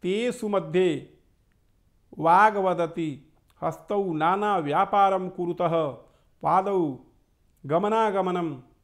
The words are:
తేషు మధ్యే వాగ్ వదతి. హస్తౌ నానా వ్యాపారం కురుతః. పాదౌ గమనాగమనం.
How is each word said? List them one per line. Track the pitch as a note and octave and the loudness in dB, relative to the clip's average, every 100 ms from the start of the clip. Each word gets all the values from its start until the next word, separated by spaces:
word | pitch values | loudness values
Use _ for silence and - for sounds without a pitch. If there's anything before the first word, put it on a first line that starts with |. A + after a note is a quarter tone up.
తేషు | F3 G3 B3 A#3+ G#3+ | -2 -2 -2 -4 -4
మధ్యే | G3+ D#3+ E3 F#3 C#3+ C3 _ _ _ _ _ _ _ _ _ _ - | -4 0 2 2 0 -8 _ _ _ _ _ _ _ _ _ _ -4
వాగ్ | D#3+ F3+ G#3+ G#3 | 4 6 6 4
వదతి. | F#3+ F3 E3+ E3 D#3+ C3 - _ _ _ | -2 0 -2 -4 -8 -8 -16 _ _ _
హస్తౌ | D#3+ D3+ - G#3 G3 | -8 -8 -6 -2 -2
నానా | D#3 D#3 F#3+ G#3 G3 | 0 0 0 0 -2
వ్యాపారం | D3 D3 G3 G#3 G3 F#3+ F#3 | 0 0 2 4 4 2 -4
కురుతః. | F3+ F3 E3+ F3 E3 D#3 A#2+ - _ _ _ | -6 -6 -2 0 0 -2 -6 -18 _ _ _
పాదౌ | D3+ F3 G3 G3 D#3+ B2+ - _ _ _ _ _ C#3 | 0 2 2 0 0 -4 -16 _ _ _ _ _ -2
గమనాగమనం. | D#3+ G#3 A3 A3 G3 F#3 F3+ E3+ C3+ - _ | 0 0 0 0 0 -2 -2 -4 -8 -16 _